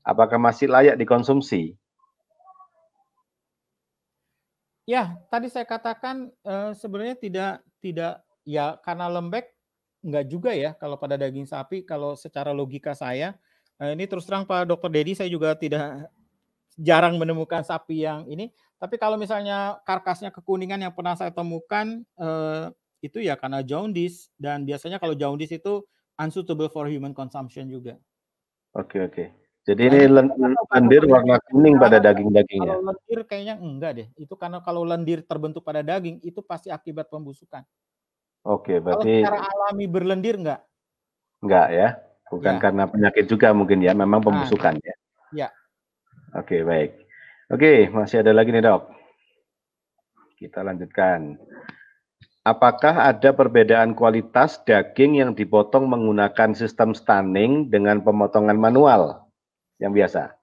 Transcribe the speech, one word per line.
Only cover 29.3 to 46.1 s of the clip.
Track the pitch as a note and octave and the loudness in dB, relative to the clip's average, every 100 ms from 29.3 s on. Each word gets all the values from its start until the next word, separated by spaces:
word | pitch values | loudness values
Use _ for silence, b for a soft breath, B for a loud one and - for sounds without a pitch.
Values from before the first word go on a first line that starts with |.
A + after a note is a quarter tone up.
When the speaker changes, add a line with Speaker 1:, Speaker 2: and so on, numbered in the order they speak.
| _ _ _ - | _ _ _ -4
Speaker 1:
Jadi | G#2 | 2
Speaker 2:
Nah, | B2 | 4
Speaker 1:
ini | C#3 | 6
Speaker 2:
ini | C#3 C3+ | 8 8
Speaker 1:
len-, | C3+ | 6
Speaker 2:
kita | C3 B2+ | 0 0
tahu | C3+ - B2+ | 0 0 2
Speaker 1:
lendir | A#2+ C#3 | 6 6
Speaker 2:
kalau | D3+ | 6
Speaker 1:
warna | B2+ B2 A#2+ | 4 6 0
kuning | _ C3 D#3 C#3+ | _ 4 6 8
pada | A#2+ A2 | 8 8
Speaker 2:
kalau | G#2 | 6
Speaker 1:
daging-dagingnya. | G2+ G#2 G#2 G2+ G2 F2+ F#3 | 4 4 4 2 -2 -4 -4
Speaker 2:
lendir | F#3+ F#3 _ A3+ A3 | -6 -8 _ -10 -8
kayaknya | G3+ G#3 G#3+ | -12 -10 -12
enggak | F3 C3+ D#3+ A#2+ | -12 -10 -10 -10
deh. | A2+ C#3+ | -16 _
Itu | D3 F#3+ | -20 -14
karena | F3 F3 | -14 -10
kalau | F3 E3+ E3+ | -8 -6 -4
lendir | E3+ D#3+ E3 - | -4 -4 -6 -6
terbentuk | D3+ D#3 D#3 | -8 -8 -10
pada | - D3+ | -8 -8
daging | D3 F#3+ E3+ E3 | -4 -6 -8 -12
itu | F3 F3 | -16 -16
pasti | - E3+ - | -14 -16 -12
akibat | D#3 - D#3 D3+ | -14 -12 -14 -14
pembusukan. | D3+ C#3+ C#3 _ C#3 _ _ _ _ _ _ _ _ - | -14 -18 -20 _ -20 _ _ _ _ _ _ _ _ -4
Speaker 1:
Oke, | G2+ - F2 | -4 -2 -4
Speaker 2:
Kalau | E2+ G#3 | -2 -2
Speaker 1:
berarti | A3 A3 | 2 2
Speaker 2:
secara | G#3 G3+ | 2 -2
alami | G3 G3+ G3+ G3+ G3+ | -6 -4 -4 -4 -6
berlendir | F3+ F3+ F#3+ G#3 G#3 | -4 -4 -4 -4 -6
enggak? | D#3+ C3 _ _ _ _ _ _ _ _ | -6 -10 _ _ _ _ _ _ _ _
Speaker 1:
Enggak | G2+ F#2 D2 E2+ | 2 4 4 2
ya, | A2 A#2+ _ _ - | 0 -2 _ _ -14
bukan | F2+ G2 F#2+ | -4 -2 0
Speaker 2:
Ya. | |
Speaker 1:
karena | G2+ G2 F#2+ | 0 0 -2
penyakit | G#2+ G2+ G#2+ G2+ | 0 2 2 0
juga | G#2+ A#2 | 2 4
mungkin | G#2 F#2+ G2 | 4 2 2
ya, | F2+ | 2
memang | G2+ G2+ G#2+ | 2 2 2
Speaker 2:
Nah. | G#2+ | 2
Speaker 1:
pembusukan | G2 B2+ G#2 G2 D#2 | -2 -2 0 0 -2
ya. | - - _ _ _ D3+ | -10 -20 _ _ _ -10
Speaker 2:
Ya. | C3 _ _ _ _ _ _ | -10 _ _ _ _ _ _